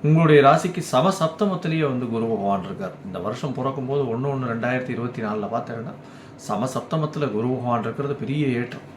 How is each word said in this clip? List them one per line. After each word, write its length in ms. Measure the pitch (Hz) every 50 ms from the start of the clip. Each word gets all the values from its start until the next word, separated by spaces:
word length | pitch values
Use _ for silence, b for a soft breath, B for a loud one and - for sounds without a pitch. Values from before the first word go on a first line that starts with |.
உங்களுடைய 400 | - 147 156 160 165 156 151 147
ராசிக்கு 400 | 135 135 156 165 - 175 - 180 - -
சமசப்தமத்திலேயே 880 | - 127 156 190 190 - - - - - 214 202 185 - - 160 160 160
வந்து 260 | 151 139 127 123 123 117
குரு 160 | 113 113 110
பகவான் 400 | 113 113 101 98 98 98 95 87
இருக்கார். 280 | 95 92 87 98 90 - - -
இந்த 120 | 98 92 92
வருஷம் 360 | 87 104 123 127 - 139 123
பிறக்கும்போது 480 | 131 127 135 135 143 127 127 139 143
ஒண்ணு 260 | 135 117 113 120 135 143
ஒண்ணு 180 | 139 135 127 117
ரெண்டாயிரத்தி 360 | 113 113 117 123 127 127 127 -
இருபத்தி 340 | 120 110 120 120 - 120
நாலுல 260 | 110 107 107 107 101 98 110
பார்த்தீங்கன்னா 400 | 120 123 - 117 113 120 160 - - B B B B B B B B - -
சமசப்தமத்துல 800 | 107 101 117 131 - 123 - - 160 160 151 143 - 151 147 120
குரு 160 | 104 107 117 123
பகவான் 320 | 131 127 120 123 120 113
இருக்கிறது 340 | 107 113 113 - 139 139 143
பெரிய 320 | - 123 110 139 151 147
ஏற்றம். 400 | 135 120 120 123 123 - - - - -